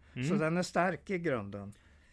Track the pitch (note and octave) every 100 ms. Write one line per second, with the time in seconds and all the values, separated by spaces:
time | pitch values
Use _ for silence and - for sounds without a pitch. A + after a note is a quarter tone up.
0 | - B2 C#3 F#3 D#3 F3 F3 F3+ F#3 D#3+
1 | - F#3 E3+ B2 G2+ G2+ G2+ - - -
2 | -